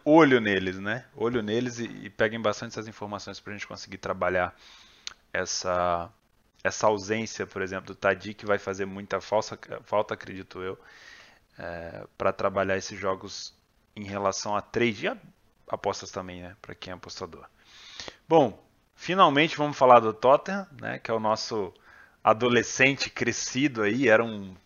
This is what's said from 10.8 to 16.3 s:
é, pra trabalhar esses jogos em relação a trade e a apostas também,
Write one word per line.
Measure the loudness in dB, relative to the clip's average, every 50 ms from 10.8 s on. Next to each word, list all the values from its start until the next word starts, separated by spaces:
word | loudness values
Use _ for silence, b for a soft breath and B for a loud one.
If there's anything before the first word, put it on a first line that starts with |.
| b b b b b b b b b b b b b _ _ -14
é, | -12 -12 -10 -10 -12 -14 -14 -16 -16 -18 _
pra | -2 -2 -2 0
trabalhar | 0 -2 -2 0 0 0 0 0
esses | -2 -4 -8 -10 -6
jogos | -4 -4 -4 -4 -6 -12 -12 -12 -14 -14 -16 _ _ _ _ _ _ _ _
em | -14 -12
relação | -10 -8 -2 -2 -2 -2 -2 -4 -4 -4
a | -4
trade | -6 -4 0 0 2 2 0 -2 -4
e | -6
a | -6 -6 -12 -20 _ _ _ _ _ _ _
apostas | -10 -8 -4 -4 -4 -4 -4 -8 -10
também, | -10 -10 -10 -10